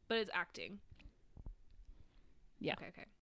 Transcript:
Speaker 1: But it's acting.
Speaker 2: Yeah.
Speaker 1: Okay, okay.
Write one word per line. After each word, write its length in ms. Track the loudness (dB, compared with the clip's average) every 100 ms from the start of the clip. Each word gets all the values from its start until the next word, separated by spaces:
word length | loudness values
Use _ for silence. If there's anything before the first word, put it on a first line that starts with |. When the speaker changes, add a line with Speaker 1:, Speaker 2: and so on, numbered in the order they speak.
| 4
Speaker 1:
But 100 | 6
it's 120 | 6
acting. 460 | 4 4 0 -4 -4 -8 -12 -14 -14 -12 -8 -6 -6 -10 -12 -10 -12 -12 -16 -18 -18 -18 0
Speaker 2:
Yeah. 140 | 2
Speaker 1:
Okay, 120 | 2 0
okay. 180 | -10 -14 -16